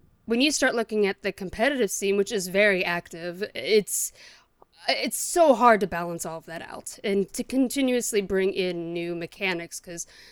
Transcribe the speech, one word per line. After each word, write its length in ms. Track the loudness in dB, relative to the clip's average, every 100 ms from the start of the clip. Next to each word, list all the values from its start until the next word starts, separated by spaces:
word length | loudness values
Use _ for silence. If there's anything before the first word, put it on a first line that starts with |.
| _ _ -4
when 160 | 2
you 80 | 2
start 240 | 2 0
looking 320 | 0 -2 0 0
at 160 | 0
the 100 | -6
competitive 580 | -6 -8 0 0 2 -2
scene, 280 | -2 0 0
which 120 | 0
is 160 | -2 -2
very 360 | 2 4 4
active, 580 | 0 -4 -6 -12 -10 -8 -10
it's, 580 | -6 2 2 2 -4 -6 -10 -20 -20 _ _ _ _ -6
it's 300 | -4 -4 -6
so 380 | -2 4 6
hard 260 | 8 6 6
to 60 | 2
balance 400 | -4 -6 -8 -8
all 100 | -12
of 60 | -12
that 140 | -14
out 380 | -14 -14 -14 -8
and 280 | -2 0 0
to 100 | -4
continuously 760 | -2 2 2 2 2 2 0 -2
bring 320 | 0 0 0
in 400 | 0 -2 -2 -6
new 220 | -6 -6
mechanics 640 | -6 -8 -6 -4 -4 -6 -14
'cause, 260 | -14 -14 -14 -16 -20